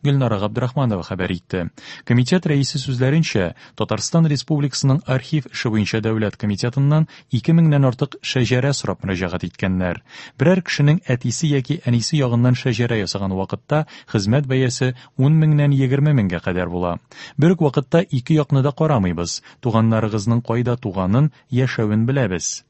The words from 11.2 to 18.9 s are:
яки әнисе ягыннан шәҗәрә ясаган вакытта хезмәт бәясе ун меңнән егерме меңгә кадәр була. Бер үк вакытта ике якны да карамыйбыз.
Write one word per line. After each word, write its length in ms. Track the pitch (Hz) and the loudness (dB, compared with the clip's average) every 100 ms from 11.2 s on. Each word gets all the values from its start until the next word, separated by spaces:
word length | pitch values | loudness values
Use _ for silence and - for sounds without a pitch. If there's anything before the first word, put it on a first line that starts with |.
| 123 - 156 | -2 -2 0
яки 260 | 143 127 143 - | 0 -2 -4 0
әнисе 340 | 120 107 156 | 0 0 0
ягыннан 320 | 127 120 123 | 0 2 2
шәҗәрә 480 | 123 131 107 120 117 | 2 0 0 0 0
ясаган 320 | 95 98 98 | -2 -4 -4
вакытта 540 | 95 95 - _ 147 156 - - | -4 -4 -6 _ -2 -2 -12 -4
хезмәт 320 | 113 98 131 | -2 2 0
бәясе 480 | 139 131 127 - 127 123 - - | 0 0 0 0 -2 -4 -14 -2
ун 240 | 131 156 | 2 4
меңнән 320 | 156 147 147 | 4 4 4
егерме 400 | 139 131 139 151 | 2 2 2 2
меңгә 320 | 139 98 85 | 2 0 -2
кадәр 240 | - 90 87 | -2 -2 -2
була. 300 | 87 90 85 _ - - - | -2 -4 -4 _ -20 -14 0
Бер 180 | 151 185 | 2 4
үк 80 | |
вакытта 400 | 151 151 139 165 | 2 0 0 0
ике 320 | 196 131 - 156 | 0 -4 0 0
якны 180 | 143 139 | 2 0
да 140 | 135 | 0
карамыйбыз. 640 | - 156 | 0 0